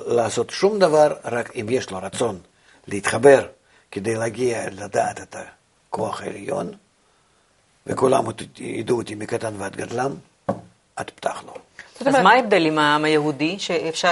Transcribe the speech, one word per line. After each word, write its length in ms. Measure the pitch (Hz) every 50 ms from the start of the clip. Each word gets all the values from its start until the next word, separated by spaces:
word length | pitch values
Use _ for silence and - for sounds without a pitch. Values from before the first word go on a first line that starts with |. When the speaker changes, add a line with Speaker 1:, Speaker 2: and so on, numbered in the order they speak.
| - -
Speaker 1:
לעשות 420 | 117 120 117 107 - 120 113 -
שום 300 | - - - 202 220 208
דבר, 340 | 185 165 151 156 151 147 143 - -
רק 300 | - 117 120 113 - -
אם 100 | 123 110 104
יש 220 | 123 127 - -
לו 60 | 95 92
רצון 380 | 92 95 - - 127 117 98 87 85 _ _ _ _ _ _ _ _ -
להתחבר 600 | 98 101 95 - - 117 117 143 139 131 175 - - _ _ _ _ _ _ _
כדי 240 | - 104 95 113 113
להגיע 540 | 110 113 117 107 113 127 123 117 107 101 104
לדעת 500 | 98 95 104 98 98 120 113 - - -
את 140 | - - - - - - - _ _ _ _ _ _ _
הכוח 320 | - - - - - -
העליון, 500 | 101 - - 104 101 - - - 101 - - - _ _ _ _ _ _ _ _ _ _ _ _ _ _ _ _ _ _ _ _ _ -
וכולם 360 | 113 - - 131 127 131 120 117 110 - - - - -
ידעו 400 | 127 120 117 113 113 113 127 117
אותי 180 | 107 - 107
מקטן 380 | 107 107 104 123 113 - 113 104 101
ועד 180 | 117 117 -
גדלם, 360 | - 110 - 113 120 127 127 143 - - _ _ _ _ - - - - - _ _ _ _ _ -
את 80 | - -
פתח 340 | - - - - - - -
לו. 80 | - - - - _ _ - - - - -
Speaker 2:
זאת 20 |
Speaker 3:
אז 60 | 233 269
Speaker 2:
אומרת, 160 | 277 269 202
Speaker 3:
מה 100 | 190 220
ההבדל 320 | 254 247 214 208 185 165
עם 140 | 156 156 156
העם 260 | 151 147 147 151 151
היהודי, 500 | 156 156 151 147 151 151 131 151 160 185 202
שאפשר 520 | - - 185 156 143 160 160 - - 180